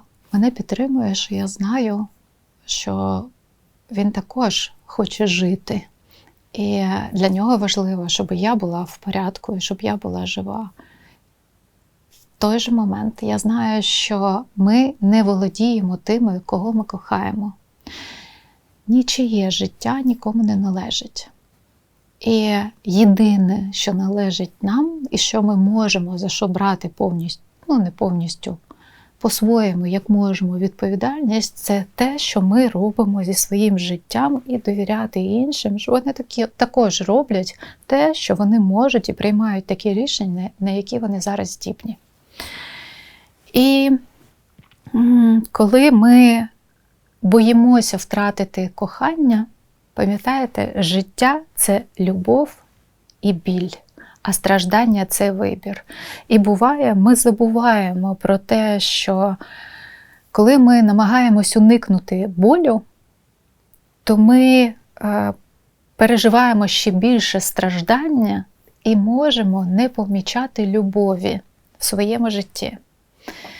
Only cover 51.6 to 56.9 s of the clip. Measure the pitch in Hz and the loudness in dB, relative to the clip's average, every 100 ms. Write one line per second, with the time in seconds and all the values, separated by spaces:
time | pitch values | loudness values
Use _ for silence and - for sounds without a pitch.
51.6 | - 196 - - 185 190 180 254 294 - | -2 -2 -4 -4 -4 -2 0 2 0 -8
52.6 | _ _ _ _ _ _ 208 180 190 180 | _ _ _ _ _ _ -4 -2 -4 -4
53.6 | 180 - _ _ - _ - - - 196 | -4 -10 _ _ -20 _ -6 -4 0 0
54.6 | 180 208 240 208 190 - 202 190 202 190 | 2 2 2 0 -2 -2 -2 -2 -4 -6
55.6 | 202 196 - - - - - 220 202 196 | -10 -12 -14 -18 -16 -16 0 2 4 2
56.6 | 240 294 254 | 2 2 2